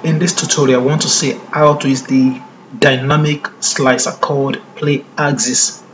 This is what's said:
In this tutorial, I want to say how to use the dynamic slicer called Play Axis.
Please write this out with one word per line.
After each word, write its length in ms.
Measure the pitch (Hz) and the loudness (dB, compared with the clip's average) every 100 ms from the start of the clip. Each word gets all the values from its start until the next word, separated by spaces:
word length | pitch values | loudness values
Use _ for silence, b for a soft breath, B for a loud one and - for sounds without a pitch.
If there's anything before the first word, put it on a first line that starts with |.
In 160 | 165 156 | 0 0
this 160 | 175 - | 0 -2
tutorial, 460 | 143 - 139 127 | -2 0 2 4
I 20 | |
want 200 | 127 156 | 2 0
to 40 | - | 0
say 320 | - 147 - - | -2 -2 -6 -8
how 260 | 151 151 143 | 2 2 2
to 120 | 135 | 0
use 160 | 131 | -2
the 380 | - 131 131 131 - - - 127 | 0 2 2 0 -10 -20 -20 0
dynamic 680 | 143 127 135 151 151 147 - - | 0 2 0 0 0 -2 -6 -6
slicer 500 | - - 135 123 - | -6 0 2 2 -2
called 460 | - - 143 135 - - - | -4 -4 -2 -2 -4 -10 -6
Play 300 | 147 143 - - | -2 -2 -4 -4
Axis. 640 | 147 135 123 123 - - - | -2 0 -2 0 -2 -4 -20